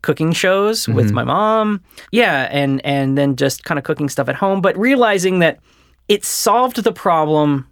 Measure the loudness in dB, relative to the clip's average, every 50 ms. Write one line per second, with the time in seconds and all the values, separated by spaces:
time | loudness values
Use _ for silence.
0 | -2 -4 -2 -2 0 -2 0 0 0 2 2 2 0 0 -2 -2 -4 -2 0 0
1 | 0 0 0 -2 -2 0 0 0 0 2 0 0 0 0 -2 -4 _ _ _ -20
2 | -16 -4 0 0 2 2 2 -2 -2 -2 -2 0 0 0 0 -2 -2 -2 -2 0
3 | 0 0 2 2 2 0 0 0 0 -2 -2 -4 -6 -6 -6 -4 -2 -4 -4 -4
4 | -4 -6 -2 -4 -4 -4 -2 -2 -2 -2 0 0 0 0 0 0 0 0 2 4
5 | 2 2 2 0 0 0 2 2 2 2 0 -2 _ _ _ _ _ _ _ _
6 | _ _ 0 0 0 -6 -6 -2 0 2 2 4 2 0 -2 -2 -2 -2 -4 -2
7 | 0 0 2 2 2 2 2 2 2 2 0 -2 -4 _